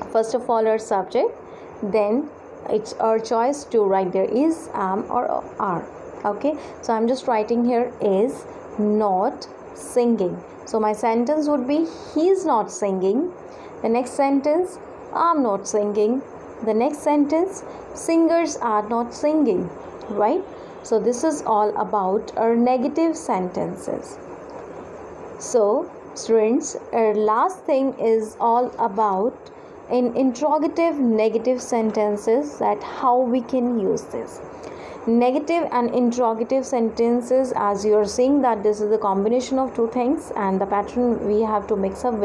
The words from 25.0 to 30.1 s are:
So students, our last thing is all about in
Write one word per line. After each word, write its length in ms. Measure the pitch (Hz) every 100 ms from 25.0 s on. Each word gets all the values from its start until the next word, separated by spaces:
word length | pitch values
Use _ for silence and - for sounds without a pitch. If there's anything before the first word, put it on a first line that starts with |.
| - - - - -
So 120 | - 202 254 339 - - - -
students, 500 | 226 214 277 302 - -
our 240 | 233 220 208 214
last 320 | 220 349 - -
thing 220 | 269 269 - 226
is 240 | 226 214 - 226
all 180 | 233 247 - 220
about 680 | 196 214 185 233 - - - - - -
in 260 | 247 247